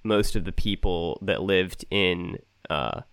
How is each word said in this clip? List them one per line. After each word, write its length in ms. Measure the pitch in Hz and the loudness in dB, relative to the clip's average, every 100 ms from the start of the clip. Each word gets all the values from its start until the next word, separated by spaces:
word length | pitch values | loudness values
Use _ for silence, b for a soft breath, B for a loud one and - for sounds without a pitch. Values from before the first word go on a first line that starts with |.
most 340 | 110 107 104 110 | 2 2 4 0
of 100 | 90 | -2
the 60 | |
people 640 | - - 101 - 87 85 - | 0 0 0 0 0 -2 -4
that 200 | 98 95 | -2 -2
lived 420 | 95 95 92 - - | 2 2 2 -4 -4
in, 480 | 98 92 87 87 - - _ - | 2 2 2 -4 -10 -14 _ -6
uh, 320 | 76 62 - - | -2 -2 -4 -10